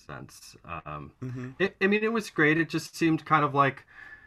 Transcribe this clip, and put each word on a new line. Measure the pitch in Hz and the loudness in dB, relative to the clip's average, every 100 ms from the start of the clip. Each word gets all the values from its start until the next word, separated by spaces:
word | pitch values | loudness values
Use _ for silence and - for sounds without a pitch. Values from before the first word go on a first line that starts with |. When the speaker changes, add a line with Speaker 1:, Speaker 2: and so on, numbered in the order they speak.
| - | -16
Speaker 1:
sense. | 71 - - - - - 85 | -16 -16 -18 -20 -20 -12 -12
Um, | 78 76 69 - | -10 -12 -12 -12
Speaker 2:
Mm-hmm. | 127 127 127 131 | -12 -10 -10 -4
Speaker 1:
it, | 190 - | -4 0
I | 190 | 2
mean, | 208 | 2
it | 220 | 2
was | 226 208 | -2 -2
great. | - 147 160 | 2 4 4
It | 156 | 0
just | 160 - | -2 -6
seemed | - 165 160 | 0 2 2
kind | - 156 147 | 2 2 4
of, | |
like, | 139 139 131 - - - - | 4 2 2 -10 -20 -20 -20